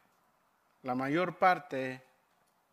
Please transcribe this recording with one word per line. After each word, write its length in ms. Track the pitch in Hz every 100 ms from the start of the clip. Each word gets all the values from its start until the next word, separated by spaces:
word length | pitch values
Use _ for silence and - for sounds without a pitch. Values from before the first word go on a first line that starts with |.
| _ _ _ _ _ _ _ _
la 100 | 131
mayor 440 | 127 135 160 180 -
parte 640 | 185 170 - 135 131 127 - _ _ _ _ _ _